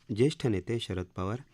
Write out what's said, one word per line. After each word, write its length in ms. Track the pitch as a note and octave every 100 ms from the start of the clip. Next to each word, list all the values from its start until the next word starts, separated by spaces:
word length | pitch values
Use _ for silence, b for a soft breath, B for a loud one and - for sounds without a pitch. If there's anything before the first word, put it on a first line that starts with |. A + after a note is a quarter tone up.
| - G#2+
ज्येष्ठ 320 | C#3 - B2+
नेते 320 | G2 F2 A#2
शरद 260 | - F#2 F2+ -
पवार, 240 | F#2 A#2+ -